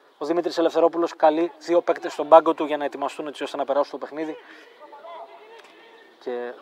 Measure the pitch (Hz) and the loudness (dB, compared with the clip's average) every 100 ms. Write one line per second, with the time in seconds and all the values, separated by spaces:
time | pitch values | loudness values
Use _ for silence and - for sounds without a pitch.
0 | _ - 147 170 175 156 165 160 165 165 | _ -10 -2 0 0 0 0 4 2 2
1 | 170 - 160 156 170 - - 170 170 160 | -4 2 2 4 -2 -6 0 0 2 -4
2 | 170 - 147 160 160 156 156 147 143 135 | -4 -6 8 8 8 -2 -2 -4 -4 -6
3 | 139 - 151 131 139 143 135 139 139 135 | -8 -8 -12 -10 -10 -6 -2 0 -2 -4
4 | - 147 156 - - - - - 605 - | -12 -10 -10 -10 -16 -20 -20 -20 -20 -20
5 | - 339 339 - 427 453 - - - - | -18 -18 -18 -20 -20 -20 -20 -20 -20 -20
6 | - - - 123 123 - | -20 -16 -8 -8 -8 -12